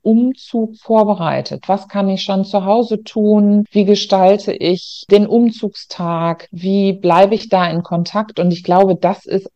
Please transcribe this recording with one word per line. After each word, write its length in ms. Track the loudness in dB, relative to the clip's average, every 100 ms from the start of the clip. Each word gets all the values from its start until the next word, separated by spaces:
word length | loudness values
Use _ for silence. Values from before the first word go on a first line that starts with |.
Umzug 760 | 0 2 0 -4 -6 -6 -6 -8
vorbereitet. 880 | 0 2 2 0 -2 -4 -6 -10 -4
Was 220 | -4 -4
kann 180 | -4 -2
ich 160 | -4
schon 220 | -4 -4 -2
zu 180 | -2
Hause 400 | 0 0 0 -4
tun? 640 | -6 -2 2 4 4 2 0
Wie 140 | 0
gestalte 680 | 2 2 2 2 4 2 -2
ich 500 | -4 -2 -4 -6 -20 2
den 160 | 2 4
Umzugstag? 1200 | 2 2 -2 -8 -10 -16 -10 -6 -4 -4 -6 -10
Wie 440 | -8 -2 0 0
bleibe 420 | 0 2 4 4 2
ich 140 | -2
da 200 | -2 0
in 140 | -4
Kontakt? 560 | -4 -4 -4 -6 -6 -2
Und 120 | -2
ich 120 | -2
glaube, 320 | 2 2 4 2
das 300 | -2 -4 -6
ist 240 | -8 -6